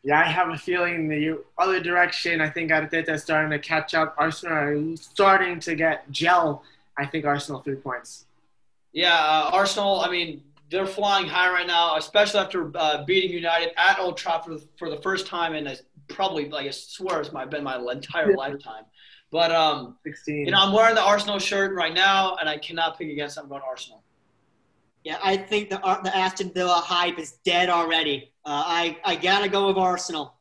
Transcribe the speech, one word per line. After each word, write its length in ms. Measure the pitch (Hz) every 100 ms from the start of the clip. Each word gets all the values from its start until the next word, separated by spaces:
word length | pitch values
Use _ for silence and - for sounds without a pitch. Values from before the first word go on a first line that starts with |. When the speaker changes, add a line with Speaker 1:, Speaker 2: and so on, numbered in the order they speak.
Speaker 1:
Yeah, 180 | 135 151
I 40 | 165
have 240 | 160 175
a 80 | 160
feeling 520 | - 180 175 170 156
the 340 | 151 156 156 - -
other 220 | 185 185
direction. 600 | 165 175 175 - 175 165
I 100 | 156
think 200 | 170 165
Arteta 400 | 160 156 165 160
is 140 | 151
starting 260 | - 156 156
to 100 | 147
catch 360 | - 160 151 165
up. 180 | 160 -
Arsenal 360 | 156 156 - 160
are 400 | 143 147 160 165
starting 640 | - - 196 190 180 170
to 120 | 170
get 360 | 156 160 151 -
gel. 520 | 135 165 180 165 147 - _ _ -
I 100 | 139
think 180 | 160 147
Arsenal 360 | 143 139 139
three 140 | - 135
points. 520 | 139 123 - - _ _ _ _ _ _ _
Speaker 2:
Yeah, 220 | 151 175 170
uh, 340 | 156 156 151
Arsenal, 500 | 180 196 208 202 190
I 100 | 170
mean, 320 | 175 170 143 _ _ _
they're 160 | 180 190
flying 420 | 202 208 196 170
high 240 | 175 180
right 160 | 180 175
now, 300 | 170 170 156
especially 420 | - 208 202 202
after, 320 | 190 185 160 170
uh, 280 | 156 147
beating 280 | 147 190 185
United 400 | 170 165 170 170 170
at 220 | 180 185
Old 160 | 185 165
Trafford 460 | 185 165 165 156 - _
for 120 | 170
the 60 | 151
first 240 | 185 190 -
time 260 | 180 165
in 140 | 156 143
a, 80 | 131 - - _
probably, 400 | - 190 160 147
like, 180 | 151 139
I 40 |
swear 480 | 135 - - 185 165
it's 140 | 147
my, 100 | 147
been 200 | 135 147
my 140 | 139 127 123
entire 380 | 131 135 175 160
Speaker 1:
Yeah. 80 | 190
Speaker 2:
lifetime. 460 | 135 139 117 110 - _ - - _
But, 200 | 156 165
um, 460 | 165 156 143 123 - 156
Speaker 1:
Sixteen. 400 | 147 - 151 143
Speaker 2:
you 60 |
know, 80 | 196
I'm 100 | 196
wearing 240 | 202 226 220
the 60 |
Arsenal 380 | 196 208 202 202
shirt 340 | 190 202 196
right 200 | 190 165
now, 440 | 170 196 196 190 185
and 80 | 156
I 100 | 151
cannot 400 | - 170 165 165
pick 120 | 160
against 260 | 147 147 147
them. 100 | 143
I'm 40 |
going 140 | 139 131
Arsenal. 360 | 127 - 110 _ _ _ _ _ _ _ _ _ _
Speaker 3:
Yeah, 160 | 156 165
I 140 | 196 196
think 320 | - 208 208
the, 140 | 196 190
uh, 160 | 196
the 140 | 190 190
Aston 360 | 185 - 185
Villa 300 | 185 180 175
hype 360 | 175 180 175 170
is 140 | 156 -
dead 260 | - 175 180
already. 600 | 175 165 165 156 139 - _
Uh, 200 | 147 147 160
I, 320 | 170 170 156
I 120 | 202 165
gotta 320 | 180 202 202
go 200 | 196 196
with 100 | 190
Arsenal. 580 | 185 180 - 160 143 _